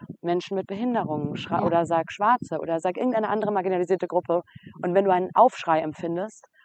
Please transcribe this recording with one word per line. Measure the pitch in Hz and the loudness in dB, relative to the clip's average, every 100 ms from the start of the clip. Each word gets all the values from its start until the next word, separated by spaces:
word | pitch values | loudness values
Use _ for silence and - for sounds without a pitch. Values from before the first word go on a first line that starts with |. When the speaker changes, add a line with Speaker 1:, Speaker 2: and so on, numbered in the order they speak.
| - - | -18 -8
Speaker 1:
Menschen | 170 180 - 196 | -2 -2 -2 -6
mit | 185 | -4
Behinderungen | 202 247 233 156 151 147 151 | -4 -2 -2 -2 -2 -4 -6
schra-, | - 170 | -4 -2
Speaker 2:
Ja. | 170 | 2
Speaker 1:
oder | 170 160 | 2 2
sag | 165 165 | 0 -2
Schwarze | - 208 247 - 160 | 0 2 2 0 -6
oder | 151 165 | -2 -2
sag | 185 180 | -2 0
irgendeine | 254 226 214 | 0 0 0
andere | 214 214 | 0 0
marginalisierte | 202 180 185 175 185 175 | 0 0 0 0 0 0
Gruppe. | 175 - 175 - - - - | 0 0 -2 -2 -14 -20 -6
Und | 175 | 0
wenn | 180 | 2
du | 196 | 4
einen | 180 185 | 2 2
Aufschrei | 185 240 - - 160 | 4 4 4 0 0
empfindest, | 156 147 170 170 214 - _ _ | 0 -4 -4 -4 -6 -12 _ _